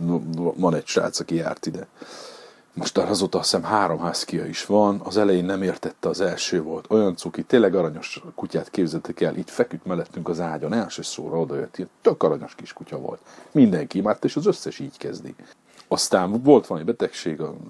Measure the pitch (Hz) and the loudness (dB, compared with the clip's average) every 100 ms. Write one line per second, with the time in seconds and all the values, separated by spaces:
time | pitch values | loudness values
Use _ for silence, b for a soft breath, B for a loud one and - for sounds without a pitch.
0 | 85 85 - 82 85 80 90 78 - - | -2 0 -2 -2 -2 2 2 2 0 0
1 | - - - 82 78 - - - - - | 0 -2 -2 -2 -2 -6 -6 -8 -10 -16
2 | B B B B B B B - - - | B B B B B B B -10 -4 0
3 | 90 101 92 90 - 95 82 107 95 80 | 2 2 2 0 0 0 2 2 2 0
4 | 85 82 - 85 82 82 - 101 104 101 | -2 -4 -4 -4 -4 -6 2 6 6 4
5 | - 101 104 92 90 95 92 - - - | 0 2 4 4 2 0 -2 -2 -6 -6
6 | - 80 92 82 - 90 78 78 - 110 | -4 0 -2 -2 -2 -2 -2 -6 2 4
7 | 104 85 87 - - 127 104 92 82 76 | 4 0 -6 -8 4 6 6 4 0 -4
8 | - - - - 82 85 82 - 87 80 | -10 -12 -14 -10 -6 -4 -4 0 0 -2
9 | - - 85 82 92 - - 85 - 87 | -6 -2 -2 -2 -4 -2 -2 -4 -6 -4
10 | 82 - 82 85 85 78 78 113 95 - | -4 -8 -6 -4 -4 -6 -4 -2 -4 -8
11 | - - - 165 156 143 - - - _ | -10 -10 -6 -4 -2 -4 -8 -10 -12 _
12 | - - 85 76 - - 87 - - 78 | 0 4 2 0 -6 -16 -18 -18 -12 -10
13 | - - - B B 156 120 90 73 92 | -8 -12 -14 B B 6 6 6 -2 -2
14 | 101 104 139 - 185 - - - 139 - | 0 0 -2 0 0 0 -4 -10 -12 -10
15 | - - - - - _ _ B B - | -12 -10 -14 -18 -20 _ _ B B -2
16 | - 95 92 110 131 139 - 87 82 120 | 2 2 2 2 6 6 6 -4 -4 -2
17 | 90 - - 78 78 - - | -4 -4 -6 -4 -6 -8 -14